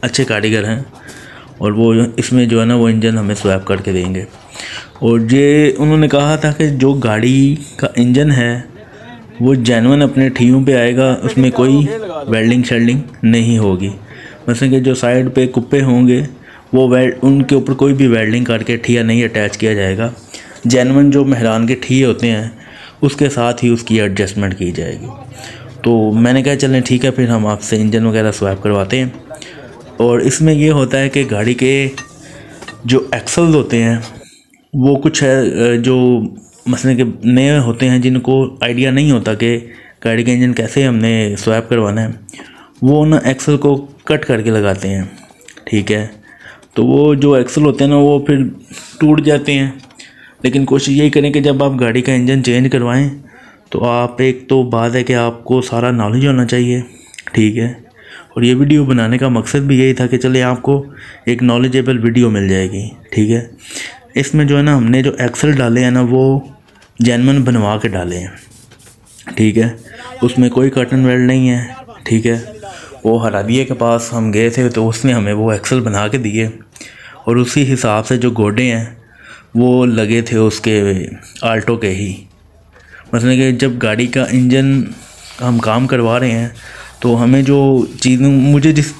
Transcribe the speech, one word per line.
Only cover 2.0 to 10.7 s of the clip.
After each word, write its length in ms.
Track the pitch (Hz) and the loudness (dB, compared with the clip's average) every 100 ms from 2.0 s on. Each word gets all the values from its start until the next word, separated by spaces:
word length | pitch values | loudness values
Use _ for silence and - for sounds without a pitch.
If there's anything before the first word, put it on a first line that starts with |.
| 120 117 120 127 120 | 0 -2 -2 0 2
जो 100 | 113 | 2
है 60 | 113 | 2
ना 100 | 120 | 2
वो 140 | 113 | 2
इंजन 280 | 113 113 113 | 2 0 0
हमें 180 | 104 101 | -2 -2
swap 280 | 104 95 95 | -2 -2 -2
करके 280 | 98 95 | -4 -2
देंगे। 340 | 92 90 92 95 - - - - - - - | -4 -4 -6 -10 -18 -20 -18 -16 -16 -18 -4
और 240 | 117 117 | 0 0
ये 480 | 113 131 143 147 151 135 | 2 2 4 4 2 2
उन्होंने 320 | 151 156 151 | 2 2 2
कहा 280 | 139 143 156 | 2 0 0
था 140 | 151 | -2
कि 160 | 147 151 | -2 -2
जो 200 | 139 131 139 | 0 0 2
गाड़ी 600 | 120 107 120 135 139 151 - - | 0 0 2 2 2 0 -8 -6
का 80 | - - | -6 0
इंजन 320 | 123 127 151 | 2 2 2
है 320 | 131 120 120 123 - - - - - - - | 2 0 -4 -10 -20 -20 -20 -20 -20 -20 -2
वो 160 | 123 135 | 0 2
जेन्युइन 440 | 117 117 117 143 | 2 2 4 2
अपने 280 | 139 135 135 | 2 2 0
ठियों 340 | 117 120 131 | 2 2 4
पे 80 | 135 | 4